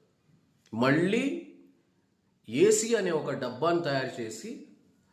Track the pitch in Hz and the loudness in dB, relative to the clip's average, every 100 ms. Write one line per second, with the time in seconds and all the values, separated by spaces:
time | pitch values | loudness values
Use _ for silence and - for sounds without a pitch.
0 | _ _ _ _ _ _ _ 110 127 151 | _ _ _ _ _ _ _ 0 4 4
1 | 185 233 277 - - - - _ _ _ | 2 2 0 -4 -10 -20 -20 _ _ _
2 | _ _ _ _ - 123 208 214 226 220 | _ _ _ _ -6 4 4 4 2 0
3 | 180 156 143 135 123 120 165 175 147 139 | 0 -2 -2 -4 -6 -2 0 0 0 -2
4 | 127 120 110 - 214 285 - - _ _ | -2 -6 -10 -10 -12 -14 -18 -20 _ _
5 | _ | _